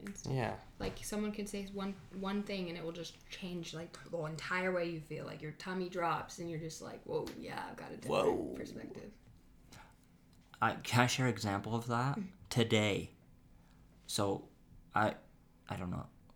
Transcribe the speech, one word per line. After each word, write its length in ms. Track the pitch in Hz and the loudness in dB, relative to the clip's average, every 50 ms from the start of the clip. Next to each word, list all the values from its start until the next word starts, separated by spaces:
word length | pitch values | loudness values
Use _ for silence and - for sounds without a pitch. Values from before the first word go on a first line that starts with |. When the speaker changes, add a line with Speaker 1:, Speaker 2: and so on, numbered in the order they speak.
| - 202 | -10 -8
Speaker 1:
instant. 280 | 196 - - 127 131 | -8 -6 -2 0 2
Speaker 2:
Yeah. 180 | 135 117 107 104 - - - - - | 2 2 2 0 -2 -8 -12 -8 -6
Speaker 1:
Like, 180 | - - - - - | -4 -4 -4 -4 -4
someone 280 | - 220 214 214 214 | -4 -2 0 0 0
can 140 | 208 214 202 202 | -2 -4 -4 -4
say 200 | - 202 196 190 196 | -4 -6 -6 -6 -4
one, 200 | 196 190 196 196 190 - - - 190 | -4 -2 -2 -4 -6 -10 -12 -8 -4
one 220 | 190 190 202 208 202 | -2 0 0 0 0
thing 260 | 208 202 196 180 170 | 0 -2 -2 -2 -2
and 80 | 165 175 | -4 -4
it 60 | 160 | -4
will 80 | 165 | -4
just 240 | 170 175 165 - - - - - | -4 -4 -6 -8 -10 -12 -14 -14
change, 440 | - - - 180 180 175 165 - - | -12 -8 -6 -4 -4 -4 -4 -4 -6
like, 240 | 156 170 170 - - - - | -6 -8 -8 -10 -14 -8 -4
the 60 | - 170 156 | -2 -2 -2
entire 460 | 156 160 151 - - 180 185 185 185 | -2 -2 -4 -2 0 0 2 4 4
way 140 | 180 180 170 170 | 4 2 2 0
you 100 | 170 156 | 0 -4
feel. 240 | 151 - 151 - - | -6 -6 -6 -6 -6
Like, 160 | - 156 151 | -6 -8 -6
your 100 | 151 151 151 | -8 -8 -8
tummy 340 | - - 190 185 185 180 175 | -6 -6 -4 -2 -2 -2 -2
drops 480 | 175 180 170 170 - - - - - - | 0 0 2 2 2 0 -2 -4 -8 -8
and 100 | 175 170 | -6 -4
you're 100 | 165 156 | -4 -4
just 220 | 165 160 156 - | -4 -6 -8 -8
like, 200 | - 120 110 - - | -8 -10 -10 -10 -6
"Whoa, 200 | - 147 - - - - - | -2 -2 0 0 -2 -4 -8
yeah, 240 | - - - - - - | -8 -6 -6 -6 -6 -6
I've 60 | - - | -8 -8
got 140 | - - | -10 -10
a 60 | - - | -10 -6
different 280 | - - - 101 - - - - | -2 2 4 6 6 6 6 4
Speaker 2:
Whoa. 180 | - 64 - | 2 0 -2
Speaker 1:
perspective." 560 | - - - - - - - - - - - - - - - - - - - - - - - - - - - - - - - - - - - - - - - - - 107 | -4 -6 -6 -8 -8 -8 -10 -10 -10 -12 -12 -14 -16 -20 -20 -20 -20 -20 -20 -20 -20 -20 -20 -18 -18 -18 -20 -20 -20 -20 -20 -20 -20 -20 -20 -20 -20 -20 -20 -2 2 2
Speaker 3:
I, 100 | 113 - - - | 2 2 2 0
can 180 | - - 120 | 4 6 8
I 60 | 123 123 | 8 8
share 180 | - - 131 127 | 6 4 4 4
an 40 | 117 | 4
example 420 | - - 107 98 101 98 110 113 | 4 2 2 2 2 2 0 0
of 120 | 117 113 120 | 0 0 2
that? 320 | 120 117 123 135 143 220 | 2 2 2 2 0 0
Speaker 1:
Mm. 80 | 196 - - - - - | -4 -6 -10 -14 -10 0
Speaker 3:
Today. 640 | - 127 113 110 113 107 107 104 98 - 92 - - - - - - - - - - - - - - - - - - - - - | 2 4 6 6 6 6 6 6 4 2 0 -4 -8 -16 -20 -20 -20 -20 -20 -20 -20 -20 -20 -20 -20 -20 -20 -20 -20 -16 -8 -4
So, 400 | - - 104 101 98 - - - - - - - - - - - - | 0 2 2 4 2 0 -2 -8 -18 -20 -20 -20 -20 -20 -10 -2 2
I, 200 | 90 107 107 - - - - - - - - - - - - | 4 4 4 4 0 -6 -18 -20 -20 -20 -20 -20 -16 -8 -6
I 60 | 104 | -4
don't 140 | 92 92 90 | -4 -2 -2
know. 140 | 90 - - - - - - - - | -2 -4 -4 -6 -10 -18 -20 -20 -20